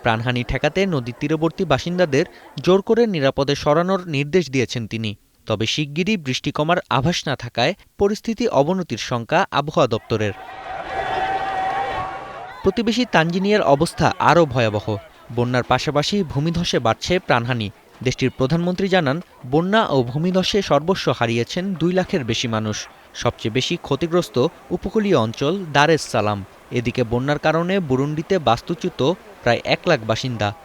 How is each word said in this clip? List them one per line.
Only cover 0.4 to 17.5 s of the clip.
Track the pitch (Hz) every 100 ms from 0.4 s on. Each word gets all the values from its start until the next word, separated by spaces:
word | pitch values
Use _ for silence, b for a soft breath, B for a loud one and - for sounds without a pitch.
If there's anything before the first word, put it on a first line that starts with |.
ঠেকাতে | 120 135 151 170 196
নদীর | 151 123 120
তীরবর্তী | 147 156 160 - 180
বাসিন্দাদের | 131 170 180 175 135 180 B B -
জোর | 151 190
করে | - 226 233
নিরাপদে | 175 135 135 139 139
সরানোর | 151 151 180 190 180
নির্দেশ | 139 147 185 135
দিয়েছেন | 131 113 123 110
তিনি। | 110 110 98 _ _ -
তবে | 107 110
শিগগিরই | - 147 147 185 220
বৃষ্টি | 139 127 147
কমার | 135 151 175 -
আভাস | 123 139 175 -
না | 127
থাকায় | 120 - 131 196 b -
পরিস্থিতি | 202 208 - 220 240
অবনতির | - 143 185 175 110
শঙ্কা | - 123 117 160 196
আবহাওয়া | - 147 170 131
দপ্তরের। | 110 - 110 104 95 - - - - - - - 740 762 762 784 762 762 784 784 762 523 762 - - - -
প্রতিবেশী | 202 214 226 226 247
তানজানিয়ার | 175 160 180 196 208
অবস্থা | - 143 165 - 143 -
আরও | 127 160 156
ভয়াবহ। | 123 113 104 - 101 - - - 117
বন্যার | 120 127
পাশাপাশি | - 127 - 143 143 208
ভূমিধসে | 160 127 156 165 175 156
বাড়ছে | 117 110 - 180
প্রাণহানি। | - 127 117